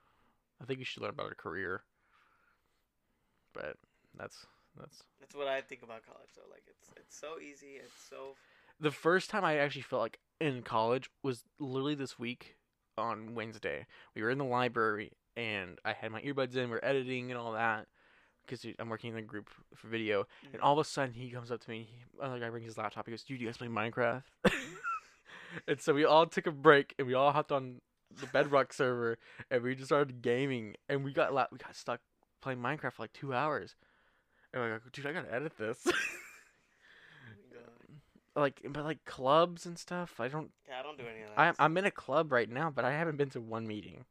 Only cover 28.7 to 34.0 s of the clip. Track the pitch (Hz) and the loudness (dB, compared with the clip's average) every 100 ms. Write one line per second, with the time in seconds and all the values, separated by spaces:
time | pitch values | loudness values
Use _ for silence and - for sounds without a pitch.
28.7 | - 131 123 117 113 - - - 127 120 | 2 2 2 0 -2 -8 -16 -2 0 0
29.7 | 131 135 151 143 123 120 120 139 127 107 | -4 2 4 4 0 2 2 2 -2 -4
30.7 | - - 139 139 139 151 135 120 127 - | -10 -4 -2 0 0 2 2 0 -2 -16
31.7 | - - 123 _ _ _ _ 139 127 120 | -12 -6 -6 _ _ _ _ -6 -4 -2
32.7 | 151 135 - 110 - 139 123 151 135 87 | -2 -4 -6 -12 -10 -4 0 2 0 -4
33.7 | - _ _ | -14 _ _